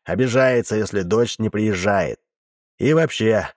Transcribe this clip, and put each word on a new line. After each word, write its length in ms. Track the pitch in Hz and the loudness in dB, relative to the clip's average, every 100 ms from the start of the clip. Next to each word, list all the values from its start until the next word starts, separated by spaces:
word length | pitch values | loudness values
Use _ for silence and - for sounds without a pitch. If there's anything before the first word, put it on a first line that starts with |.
| - | -8
обижается, 720 | 90 127 127 131 123 113 107 | -2 0 2 2 2 0 -4
если 260 | 101 104 | -2 -4
дочь 380 | 87 110 120 - | 0 0 0 -2
не 100 | 110 | -4
приезжает. 680 | 104 107 95 95 101 78 55 _ _ _ _ _ _ | -2 -2 0 0 0 0 -6 _ _ _ _ _ _
И 160 | 135 | 0
вообще, 560 | 156 160 - 110 107 90 | 2 0 0 0 0 -2